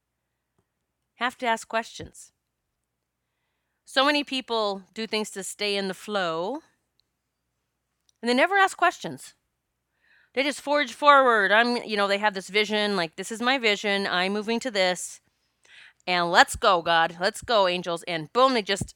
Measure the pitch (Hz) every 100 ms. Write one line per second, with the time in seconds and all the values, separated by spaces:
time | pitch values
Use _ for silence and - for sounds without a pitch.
0 | _ _ _ _ _ _ _ _ _ _
1 | _ _ 240 - 247 226 - 226 233 -
2 | - - - _ _ _ _ _ _ _
3 | _ _ _ _ _ _ _ _ - -
4 | 269 294 285 262 - 226 214 196 190 -
5 | 220 214 214 196 185 - 208 196 196 180
6 | - 208 175 160 180 285 - _ _ _
7 | _ _ _ _ _ _ _ _ _ _
8 | _ _ 226 247 330 392 381 - 349 -
9 | - 135 - - _ _ _ _ _ _
10 | _ _ _ - 277 262 - 294 277 -
11 | 294 277 262 226 190 208 240 240 - 208
12 | 202 202 214 190 180 196 208 214 208 202
13 | 165 - 185 226 240 269 226 202 214 196
14 | 196 175 185 202 208 233 262 202 185 180
15 | - - _ _ _ _ _ - - _
16 | - 180 175 185 277 - 226 180 165 165
17 | 165 170 185 220 - 233 190 180 180 170
18 | - 170 156 233 262 247 190 196 -